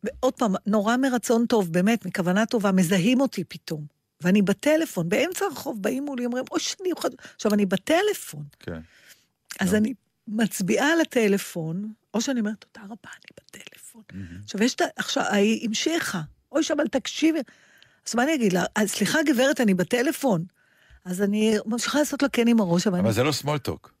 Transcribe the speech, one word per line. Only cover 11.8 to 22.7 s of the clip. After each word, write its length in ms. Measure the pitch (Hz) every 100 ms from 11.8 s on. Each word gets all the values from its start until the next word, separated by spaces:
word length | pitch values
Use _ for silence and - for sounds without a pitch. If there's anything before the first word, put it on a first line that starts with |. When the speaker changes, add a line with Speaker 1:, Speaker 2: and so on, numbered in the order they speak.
| 214 214 _
Speaker 1:
או 80 | 220
שאני 180 | 240 254
אומרת, 260 | 208 220 -
"תודה 120 | - 196
רבה, 100 | 220 -
אני 180 | - - -
בטלפון." 600 | _ - - - - 233 -
Speaker 2:
מהמם. 280 | 92 90 87
Speaker 1:
עכשיו, 200 | 104 196
יש 120 | 233 -
את 60 |
ה-, 40 | 339 -
עכשיו, 280 | - 269 -
היא 360 | 208 208 220 220
המשיכה, 540 | 214 - 330 - 185 151 _ _
"אוי, 100 | 285 320
אבל 140 | 302 302
תקשיבי." 520 | 262 - - 311 320 247 _ _ _ _ _ -
אז 60 | 220
מה 80 |
אני 120 | 269 320
אגיד 180 | 220
לה? 100 | 180 170 -
"אז 140 | 214
סליחה, 300 | - 190 302
גברת, 380 | 302 240 269 302
אני 120 | 226
בטלפון." 720 | 185 175 247 269 294 277 180 175 _ _ _ _ - 180
אז 160 | 180
אני 340 | 202 208 220 208 -
ממשיכה 340 | 233 - 277
לעשות 220 | 302 277
לה 60 | 277
כן 180 | - 233
עם 120 | 233
הראש, 260 | 190